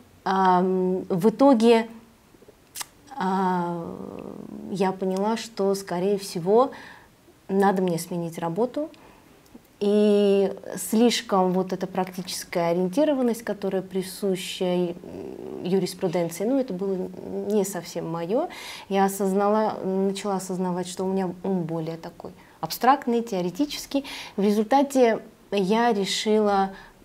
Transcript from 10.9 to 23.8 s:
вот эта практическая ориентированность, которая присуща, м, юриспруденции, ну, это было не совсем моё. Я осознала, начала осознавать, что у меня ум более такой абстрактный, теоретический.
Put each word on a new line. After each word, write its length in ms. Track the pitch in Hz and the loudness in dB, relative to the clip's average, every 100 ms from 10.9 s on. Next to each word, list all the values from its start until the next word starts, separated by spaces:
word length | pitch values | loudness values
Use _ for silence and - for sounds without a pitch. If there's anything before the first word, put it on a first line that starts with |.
| 220 240 226 - 196 185 | 4 4 2 0 2 2
вот 200 | 185 190 | 2 -2
эта 120 | 185 185 | -4 -4
практическая 840 | 185 180 - 180 - - 180 170 | -4 -4 -6 -10 -10 -6 -2 0
ориентированность, 720 | 170 185 185 311 269 247 220 | 0 0 2 2 2 0 -2
которая 400 | - 202 190 190 | -6 -6 -4 -4
присуща, 840 | 185 190 185 - 202 185 - - | -4 -6 -6 -4 -2 -2 -4 -4
м, 300 | 180 180 175 175 - 92 67 - - - | 0 0 -2 -6 -12 -12 -12 -12 -12 -8
юриспруденции, 840 | 175 190 180 - 190 175 170 - | -2 0 0 -2 -2 0 -2 -2
ну, 140 | 214 269 | -2 0
это 140 | 254 | -2
было 240 | 180 196 185 185 185 - 196 202 | -4 -4 -4 -6 -10 -10 -8 -2
не 140 | 208 | 0
совсем 440 | 190 180 165 170 165 | 0 -4 -8 -8 -6
моё. 400 | 170 170 247 349 - - - - | -6 -2 -2 -2 -8 -14 -14 -4
Я 160 | 196 | 0
осознала, 720 | 196 196 196 196 202 214 220 - | 2 0 0 2 2 2 0 -2
начала 520 | 190 190 196 196 208 190 | -2 0 0 -2 -4 -4
осознавать, 500 | 185 180 185 175 180 | -4 -4 -2 -2 -6
что 180 | - | -4
у 80 | 190 | -2
меня 220 | 190 185 180 | -2 -2 -4
ум 220 | 190 185 | -4 -2
более 320 | 165 165 160 165 | -2 -4 -6 -8
такой 340 | 175 - 180 - - - | -12 -16 -18 -18 -20 -10
абстрактный, 600 | 160 - 240 285 240 233 | -8 0 4 4 2 0
теоретический. 840 | 226 190 175 180 294 - | 0 -2 -2 -2 -4 -6